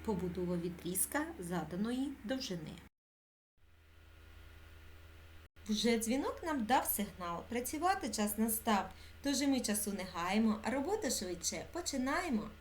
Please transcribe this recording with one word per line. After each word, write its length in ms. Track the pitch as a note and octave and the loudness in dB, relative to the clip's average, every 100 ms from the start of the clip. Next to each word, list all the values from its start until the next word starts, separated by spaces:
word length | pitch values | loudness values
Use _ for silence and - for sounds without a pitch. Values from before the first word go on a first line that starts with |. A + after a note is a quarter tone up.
Побудова 520 | - F#3 F3+ F3+ F3 F3 | 0 0 0 0 0 0
відрізка 680 | F3 F3 F3 F3+ - C#4+ D#4+ D#4+ | -2 -4 -2 0 0 0 -2 -6
заданої 760 | F3 F3 D3+ F3+ A3 B3+ C#4+ C4+ | -2 -2 -2 -2 0 0 -2 -4
довжини. 480 | G#3 C4 - F3 D3+ - - _ _ _ _ _ _ _ - - - - - - - - - - - - - - - - - - - - - | -4 -2 -2 -4 -6 -10 -16 _ _ _ _ _ _ _ -20 -20 -20 -20 -20 -20 -20 -18 -18 -18 -18 -18 -18 -18 -18 -18 -18 -18 -20 -16 -2
Вже 300 | G#3+ A#3+ A3+ | 2 4 4
дзвінок 440 | A3 C4+ G4+ - | 2 2 0 -2
нам 220 | E4+ D4 | -2 0
дав 200 | G#3 C4 - | 4 4 4
сигнал. 560 | - G3 - F3 E3+ - | 0 -2 -4 -4 -4 -2
Працювати 600 | A#3 B3+ D4+ F4 G4 C4 | -2 -2 2 2 2 0
час 280 | G#3+ G#3 G#3+ | 0 0 2
настав, 520 | A3 A3 - G3+ F#3 - - - | 2 2 4 2 2 -8 -16 -6
тож 200 | C#4+ B3+ | 0 4
і 40 | C#4 | 4
ми 140 | C4 | 4
часу 320 | - G#3 G#3 | 2 0 0
не 120 | G3 | -2
гаємо, 560 | F#3 E3+ F3 G#3 A3 G#3 | -4 -2 2 6 6 4
а 60 | G#3+ | 2
роботу 400 | C4 C#4+ A4 C#4 | 0 2 2 2
швидше 540 | - F#3 F3 - E3+ - | 0 -2 -2 -2 -2 -4
починаємо. 760 | E4 F4 A#3 B3+ D#4+ F4+ A3 G#3+ - | -4 -2 0 2 2 2 0 0 -10